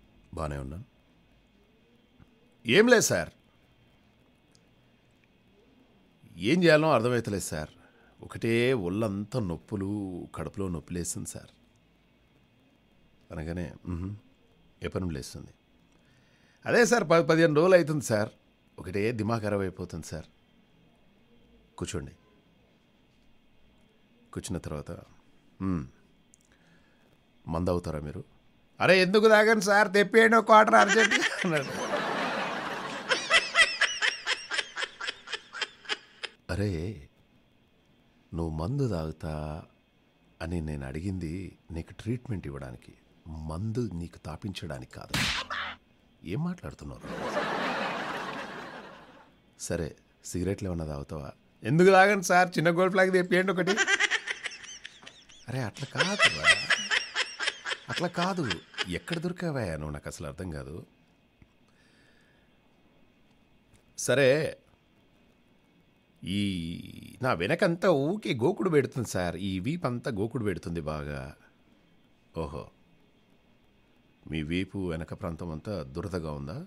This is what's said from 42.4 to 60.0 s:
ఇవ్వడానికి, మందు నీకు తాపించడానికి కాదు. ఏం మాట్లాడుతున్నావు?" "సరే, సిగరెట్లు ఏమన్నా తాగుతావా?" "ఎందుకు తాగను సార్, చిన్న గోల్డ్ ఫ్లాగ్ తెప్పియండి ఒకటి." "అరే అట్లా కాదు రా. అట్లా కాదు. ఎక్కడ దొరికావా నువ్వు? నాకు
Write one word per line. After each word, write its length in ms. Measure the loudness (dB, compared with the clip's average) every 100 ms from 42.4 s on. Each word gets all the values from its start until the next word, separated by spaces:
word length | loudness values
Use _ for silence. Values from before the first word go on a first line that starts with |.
| -8
ఇవ్వడానికి, 460 | -10 -12 -14 -20 -20 _ _ -14 -10 -8
మందు 360 | -6 -4 -4 -4
నీకు 240 | -6 -10 -12
తాపించడానికి 760 | -12 -10 -10 -8 -10 -10 -12
కాదు. 220 | -16 -8 -4 -4 -4 -6 -8 -10 -12 _ _ _ _
ఏం 180 | -8 -4
మాట్లాడుతున్నావు?" 560 | -4 -6 -12 -12 -14 -14 -12 -8 -6 -4 -4 -4 -4 -4 -6 -6 -8 -8 -10 -12 -12 -14 -16 -16 -18 -20 -20 -20 -20 _ _ -14
"సరే, 280 | -6 -4 -4 -8 _ _
సిగరెట్లు 440 | -8 -4 -2 -2 -4
ఏమన్నా 180 | -4 -6
తాగుతావా?" 440 | -8 -8 -10 -12 -16 _ -8
"ఎందుకు 280 | 2 6 8
తాగను 360 | 10 8 4 4
సార్, 180 | 4 4
చిన్న 220 | 4 2
గోల్డ్ 240 | 4 4
ఫ్లాగ్ 180 | 4 4
తెప్పియండి 400 | 4 4 2 2
ఒకటి." 220 | 2 2 2 2 2 2 0 -4 -8 -10 -12 -18 -18 -20 -20 -20 -20 -20 -20 -10
"అరే 140 | -8
అట్లా 240 | -8 -8 -8
కాదు 340 | -2 -2 2 2
రా. 200 | 2 2 2 2 -2 0 -2 -2 -6 -6 -4 -6 -6 -10 -8 -6
అట్లా 200 | -4 -4
కాదు. 360 | -2 -4 -2 -4 -4 -8 -8 -6
ఎక్కడ 280 | -6 -6 -6
దొరికావా 440 | -6 -6 -4 -4 -4 -4
నువ్వు? 180 | -6
నాకు 140 | -8